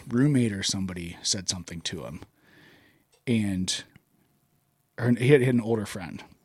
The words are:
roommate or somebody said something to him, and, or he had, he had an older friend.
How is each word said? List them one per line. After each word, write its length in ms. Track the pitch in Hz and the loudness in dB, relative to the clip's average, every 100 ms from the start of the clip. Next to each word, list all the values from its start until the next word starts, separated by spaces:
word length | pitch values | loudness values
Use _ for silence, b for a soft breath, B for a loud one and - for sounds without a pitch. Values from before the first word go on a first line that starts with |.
| - | -2
roommate 420 | 117 143 139 117 | 2 4 4 2
or 120 | 101 | 0
somebody 520 | 98 101 95 90 85 85 | -4 -4 -4 -6 -10 -8
said 240 | - 104 90 | -6 -4 -4
something 320 | 95 82 85 | -8 -10 -10
to 220 | - 87 | -10 -10
him, 180 | 60 73 - b b b b b b b b _ - | -10 -14 -16 b b b b b b b b _ 0
and, 600 | 117 101 95 92 - - _ _ _ _ _ _ _ _ _ _ - | 0 2 -2 -2 -4 -10 _ _ _ _ _ _ _ _ _ _ -4
or 140 | 113 | 0
he 180 | 117 127 | 2 6
had, 100 | 147 | 6
he 60 | 127 | 6
had 100 | 120 | 2
an 60 | |
older 240 | 110 113 101 | 2 -2 -2
friend. 400 | 101 90 - - - | -8 -10 -12 -16 -20